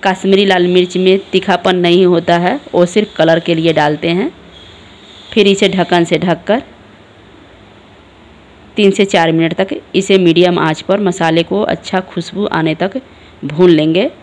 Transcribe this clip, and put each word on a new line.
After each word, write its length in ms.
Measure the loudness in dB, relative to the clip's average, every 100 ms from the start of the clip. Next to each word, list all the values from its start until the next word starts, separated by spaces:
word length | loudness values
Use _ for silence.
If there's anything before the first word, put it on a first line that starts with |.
कश्मीरी 420 | 0 -2 2 2 4
लाल 220 | 2 2
मिर्च 280 | 2 0 0
में 220 | 2 0 0
तीखापन 440 | -4 -2 -2 0 0
नहीं 280 | 2 4 4
होता 320 | 2 0 0
है, 220 | 0 -4 -4
वो 120 | 0 0
सिर्फ 280 | 0 -4 0
कलर 240 | 2 2
के 160 | 0 -2
लिए 180 | 0
डालते 360 | 0 0 -2 -2
हैं। 220 | -2 -4 -8 -20 -20 -20 -20 -20 -20 -20 -20 -6
फिर 140 | 0 2
इसे 220 | 2 0
ढक्कन 340 | 0 0 0 0
से 120 | -2
ढककर 440 | -2 -4 -2 -4 -4 -20 -20 -20 -20 -20 -20 -20 -20 -20 -20 -20 -20 -20 -20 -20 -20 -20 -20 -20 -12 0
तीन 140 | 0
से 140 | 2 0
चार 260 | 2 2
मिनट 220 | 0 -2 -2
तक 220 | -6 -6 -4 -4
इसे 220 | -2 0
मीडियम 400 | 2 2 2 2
आंच 220 | -2 -4
पर 180 | -4 -2
मसाले 420 | -2 -2 -2 0
को 180 | -2 -4
अच्छा 360 | -4 -6 -4 -6
खुशबू 420 | -6 -10 -10 -8 -6
आने 280 | -2 -2 -2
तक 260 | -4 -6 -14 -20 -20 -14
भून 260 | -10 0 4
लेंगे। 400 | 4 2 0 -2 -6